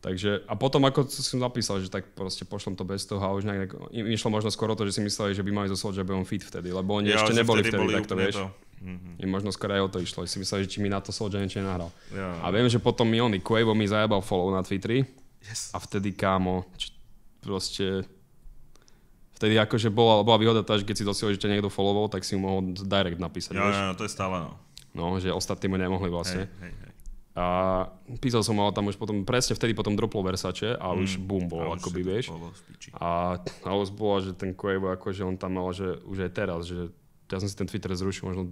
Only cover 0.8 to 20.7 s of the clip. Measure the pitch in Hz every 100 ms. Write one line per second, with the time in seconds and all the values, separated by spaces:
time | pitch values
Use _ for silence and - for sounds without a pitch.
0.8 | 135 131 131 - 131 127 123 123 117 101
1.8 | 92 98 95 - 95 - - 101 104 95
2.8 | 90 98 - 104 95 98 101 101 95 -
3.8 | - 120 110 110 120 107 107 101 113 107
4.8 | 101 98 104 - 104 98 98 104 98 95
5.8 | 110 98 95 95 92 104 - - 87 92
6.8 | 95 104 104 107 107 113 117 110 107 107
7.8 | 107 104 101 92 95 101 95 95 - -
8.8 | 92 90 92 87 95 95 101 95 104 101
9.8 | 95 92 85 - 87 - 95 101 98 -
10.8 | 101 98 - 101 107 101 98 101 98 90
11.8 | 82 - - 98 95 87 87 98 123 113
12.8 | 123 - 113 113 120 101 - 110 113 110
13.8 | 104 107 107 104 95 98 90 95 92 98
14.8 | 98 120 131 - - - 101 110 - 90
15.8 | - 104 101 92 101 95 92 92 90 -
16.8 | - - - - - - - 98 - -
17.8 | 98 95 95 - - - - - - -
18.8 | - - - - - - 110 110 107 120
19.8 | 110 104 117 107 104 113 110 113 104